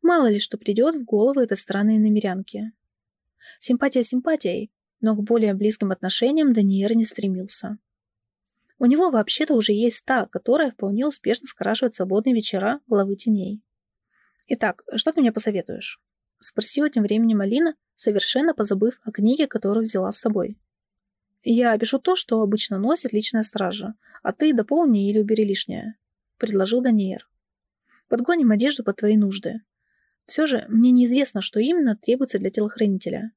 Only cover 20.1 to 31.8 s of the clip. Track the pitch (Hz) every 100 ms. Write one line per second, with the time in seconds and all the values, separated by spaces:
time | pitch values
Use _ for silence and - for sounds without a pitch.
20.1 | 220 226 208 - 208 _ _ _ _ _
21.1 | _ _ _ - 233 240 220 226 269 -
22.1 | 370 - 220 208 214 - 196 214 339 247
23.1 | 208 214 220 214 208 185 202 202 220 _
24.1 | - - - 302 247 208 294 330 214 196
25.1 | 214 208 220 208 190 - - 220 220 _
26.1 | _ _ _ 233 202 190 233 254 220 190
27.1 | 185 - _ _ _ _ _ _ _ _
28.1 | 240 247 339 247 214 254 285 214 202 208
29.1 | 214 202 196 - 226 _ _ _ _ _
30.1 | _ _ - 311 247 - 226 247 247 247
31.1 | 254 277 202 196 214 247 349